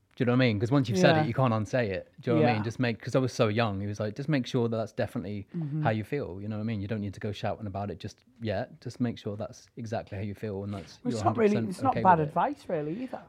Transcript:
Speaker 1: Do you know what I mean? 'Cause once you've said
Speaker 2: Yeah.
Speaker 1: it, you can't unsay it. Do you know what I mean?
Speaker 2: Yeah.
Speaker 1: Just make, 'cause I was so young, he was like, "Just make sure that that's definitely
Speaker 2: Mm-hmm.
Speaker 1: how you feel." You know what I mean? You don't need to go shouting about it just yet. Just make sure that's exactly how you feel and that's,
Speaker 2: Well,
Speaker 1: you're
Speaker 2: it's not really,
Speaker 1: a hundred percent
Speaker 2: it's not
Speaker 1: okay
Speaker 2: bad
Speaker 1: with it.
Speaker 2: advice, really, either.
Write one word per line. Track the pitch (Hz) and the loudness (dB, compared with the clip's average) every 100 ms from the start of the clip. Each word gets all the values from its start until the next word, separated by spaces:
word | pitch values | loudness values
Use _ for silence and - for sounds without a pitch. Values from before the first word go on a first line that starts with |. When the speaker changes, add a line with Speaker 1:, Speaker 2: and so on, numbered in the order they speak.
| _ - | _ -2
Speaker 1:
Do | |
you | 120 | 2
know | |
what | 123 | 4
I | 127 | 4
mean? | 101 | 4
'Cause | 113 | 2
once | 143 120 | 2 2
you've | 185 | 6
said | 160 160 | 6 6
Speaker 2:
Yeah. | |
Speaker 1:
it, | 135 | 2
you | |
can't | 123 131 | 2 2
unsay | 110 104 127 107 | 2 0 -2 0
it. | 90 - - | -4 -8 -6
Do | 127 | 2
you | 135 | 4
know | |
what | 151 | 4
I | |
mean? | 110 | 4
Speaker 2:
Yeah. | 113 | 0
Speaker 1:
Just | 120 | 0
make, | 120 110 | -2 -2
'cause | 123 135 | 0 0
I | |
was | 127 | 2
so | - 110 | 2 2
young, | 107 113 98 | 4 0 0
he | 104 | -4
was | 104 | -4
like, | 107 110 | -4 -4
"Just | 139 | 0
make | 143 120 | 0 0
sure | 127 117 | 0 0
that | 113 | 0
that's | 104 | -4
definitely | - 107 120 90 104 - 175 | -4 -4 -4 -6 -8 -8 -8
Speaker 2:
Mm-hmm. | 147 156 | -4 0
Speaker 1:
how | 139 | 0
you | 110 | 0
feel." | 104 143 87 95 | -2 -4 -6 -8
You | 104 | -8
know | 107 | -6
what | |
I | 110 | -4
mean? | 107 | -4
You | 98 | -4
don't | 110 | -4
need | 101 | -6
to | - | -6
go | 107 | -8
shouting | 101 107 90 104 | -4 -4 -4 -6
about | 95 101 | -6 -6
it | - | -8
just | 104 - _ - | -12 -14 _ -8
yet. | 110 98 131 151 | -4 -4 -4 -10
Just | 123 - | -10 -4
make | 120 95 | -4 -4
sure | 107 104 | -8 -8
that's | - - - - | -8 -12 -20 -12
exactly | 113 113 - 95 | -6 -6 -6 -6
how | |
you | 104 | -6
feel | 98 110 98 101 | -6 -6 -6 -6
and | |
that's, | 101 80 - - | -8 -10 -8 -4
Speaker 2:
Well, | |
Speaker 1:
you're | - | 0
Speaker 2:
it's | |
not | - - | 0 4
really, | 302 311 | 4 4
Speaker 1:
a | |
hundred | 220 | 0
percent | 180 | -2
Speaker 2:
it's | |
not | 262 | 0
Speaker 1:
okay | 240 | 2
Speaker 2:
bad | 190 165 | 6 6
Speaker 1:
with | 151 | 4
it. | |
Speaker 2:
advice, | 170 233 294 - | 0 -2 -4 -6
really, | 165 147 202 | -4 -4 -6
either. | 254 - | -8 -10